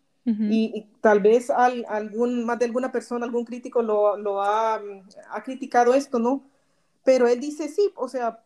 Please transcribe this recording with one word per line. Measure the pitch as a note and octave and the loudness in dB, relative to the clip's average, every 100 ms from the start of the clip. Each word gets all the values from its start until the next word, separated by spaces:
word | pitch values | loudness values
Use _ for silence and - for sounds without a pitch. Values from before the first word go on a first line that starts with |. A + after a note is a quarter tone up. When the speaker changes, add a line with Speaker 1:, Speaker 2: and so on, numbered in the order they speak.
| _ _ B3 | _ _ -2
Speaker 1:
Ujú. | G#3 G#3+ | 0 0
Speaker 2:
Y, | A3 A3 | 0 0
y | G#3+ - _ | -4 -14 _
tal | A3+ G#3 | 4 6
vez | G3+ A#3 A#3+ | 6 4 2
al-, | B3+ B3 B3 A3 | 2 2 0 -6
algún, | G#3+ G#3+ G#3 A#3+ A#3+ | -6 -6 -4 -2 -2
más | A#3 A#3 | -4 -2
de | A#3+ | -2
alguna | A#3+ C4 | -2 -4
persona, | B3 A3+ A#3+ A#3+ | -6 -6 -6 -4
algún | A#3+ | -6
crítico | A#3 A#3+ B3+ A#3+ | -6 -10 -6 -2
lo, | A3+ G#3+ G#3 G3+ | 0 2 2 0
lo | G#3 G3 | -4 -2
ha, | G3+ G#3+ A3+ G#3+ | 0 0 0 -4
mm, | G3+ G3 F#3 - G#2+ | -8 -16 -20 -20 -14
ha | G3 | -12
criticado | C4 C4 - A#3+ A#3+ | -10 -10 0 2 4
esto, | C4+ C#4 A#3+ | 4 0 -2
¿no? | A#3 C#4 - _ _ _ _ _ | 0 -2 -6 _ _ _ _ _
Pero | - C4 A#3+ | 2 4 4
él | A#3+ | 2
dice, | C#4+ D4+ D4+ | -2 -8 -6
sí, | D#4+ G4+ - | -2 -2 -2
o | B3 | -8
sea, | B3+ A#3 A#3 | -4 -6 -6